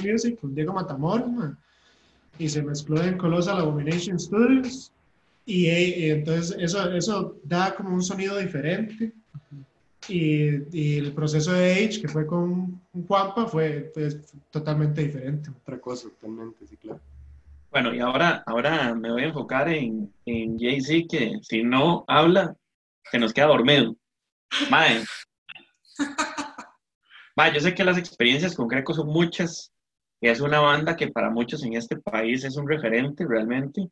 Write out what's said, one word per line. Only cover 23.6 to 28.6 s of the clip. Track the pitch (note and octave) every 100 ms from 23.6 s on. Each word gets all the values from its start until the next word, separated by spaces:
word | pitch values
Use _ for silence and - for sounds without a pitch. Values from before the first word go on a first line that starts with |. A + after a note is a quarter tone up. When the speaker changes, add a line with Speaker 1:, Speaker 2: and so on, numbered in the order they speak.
| A#2+ D3 A#2 - _ _ _ _ _ - C#4+
Speaker 3:
Mae. | D#3 D#3 A2+ - - - _ - - - _ _ -
Speaker 2:
<laughs> | C#4+ - D4+ - C#4+ - - _ _ _ _ - - -
Speaker 3:
Mae, | D#3
yo | D3
sé | D#3+
que | F3+
las | F#3 F3
experiencias | E3+ - A#2+ C#3 F3+
con | E3+